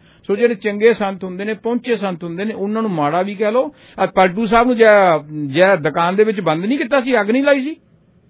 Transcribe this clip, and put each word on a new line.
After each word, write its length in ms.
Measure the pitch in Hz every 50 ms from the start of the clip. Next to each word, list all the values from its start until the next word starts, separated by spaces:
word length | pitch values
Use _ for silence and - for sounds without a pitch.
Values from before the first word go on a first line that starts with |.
| _ _ _ _ _
ਸੋ 100 | - 196
ਜਿਹੜੇ 180 | 208 208 190 233
ਚੰਗੇ 400 | 190 - 214 202 208 208 233 226
ਸੰਤ 300 | - 214 196 196 185 190
ਹੁੰਦੇ 200 | 185 180 180 202
ਨੇ, 100 | 214 220
ਪਹੁੰਚੇ 420 | 208 - 226 240 247 240 269 233
ਸੰਤ 280 | 196 196 196 180 160 170
ਹੁੰਦੇ 200 | 170 165 170 202
ਨੇ, 100 | 220 208
ਉਹਨਾਂ 280 | - 190 202 214 226 226
ਨੂੰ 80 | 214
ਮਾੜਾ 320 | 185 156 147 143 156 180 185
ਵੀ 120 | 202 208
ਕਹਿ 180 | 185 220 208 214
ਲਓ। 220 | 254 262 302 - _ - - - -
ਆ 80 | 190
ਪਲਟੂ 400 | 185 - 196 185 185 170 196 233
ਸਾਹਿਬ 200 | 202 226 233 240
ਨੂੰ 100 | 254 254
ਜੈ, 100 | 220 226 220 208 208 196 180 165 151 143 151 151 151 147
ਜੈ 300 | 143 131 151 180 190 202
ਦੁਕਾਨ 400 | 175 147 156 147 170 170 175 185
ਦੇ 80 | 196 214
ਵਿੱਚ 160 | 220 214 196
ਬੰਦ 240 | 190 160 156 160 180
ਨਹੀਂ 140 | 208 262 285
ਕੀਤਾ 220 | 330 226 277 277
ਸੀ, 200 | 240 254 254 226
ਅੱਗ 100 | 202 202
ਨਹੀਂ 140 | 226 262 277
ਲਾਈ 160 | 285 285 285
ਸੀ। 160 | 254 294 320 - _ _ _ _ _ _ _ _ _ _